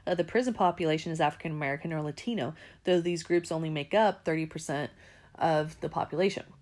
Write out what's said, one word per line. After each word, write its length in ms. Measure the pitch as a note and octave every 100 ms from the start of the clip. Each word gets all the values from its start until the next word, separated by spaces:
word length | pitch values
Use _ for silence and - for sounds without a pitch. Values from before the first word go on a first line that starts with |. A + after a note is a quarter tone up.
| -
of 100 | F3
the 80 |
prison 300 | E3 A3+ B3+
population 580 | A3 F#3 F3 E3 D#3 E3+
is 80 | D#3+
African 320 | D3+ D3+ E3+
American 400 | D3+ C#3+ C#3+ E3
or 100 | D#3+
Latino, 540 | D3+ D3+ - A3 B2+ D#3+ - - -
though 160 | F3+
these 220 | E3+ F3
groups 280 | - F3 E3+
only 180 | D#3+ D#3+
make 240 | D3+ C#3+
up 300 | G3+ G#3+ F#3
thirty 220 | - D#3+ D#3+
percent 440 | D#3 - C#3+ D3 - - - - -
of 400 | E3 D#3 D#3 -
the 80 | D#3+
population. 560 | E3 - D3 F#3+ - - -